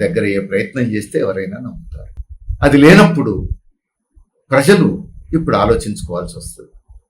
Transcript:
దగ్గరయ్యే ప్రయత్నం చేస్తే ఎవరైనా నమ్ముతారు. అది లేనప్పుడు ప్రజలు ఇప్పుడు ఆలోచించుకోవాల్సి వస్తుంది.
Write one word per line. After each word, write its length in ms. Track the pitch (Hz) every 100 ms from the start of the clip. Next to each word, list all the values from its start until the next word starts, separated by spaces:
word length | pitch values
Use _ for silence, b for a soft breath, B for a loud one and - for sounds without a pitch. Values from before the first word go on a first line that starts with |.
దగ్గరయ్యే 380 | 104 85 104 98 98
ప్రయత్నం 360 | 98 - 135 120
చేస్తే 240 | 107 101 151
ఎవరైనా 380 | 131 92 95 107
నమ్ముతారు. 540 | 127 165 - - - - - - - -
అది 160 | 143 139
లేనప్పుడు 560 | 147 196 185 165 113 95 - - _ _ _ _ _ _ _ _ -
ప్రజలు 360 | 135 143 202 - - - - - 160
ఇప్పుడు 180 | 151 104
ఆలోచించుకోవాల్సి 760 | 107 117 104 98 - 87 87 -
వస్తుంది. 340 | - - - - _ - _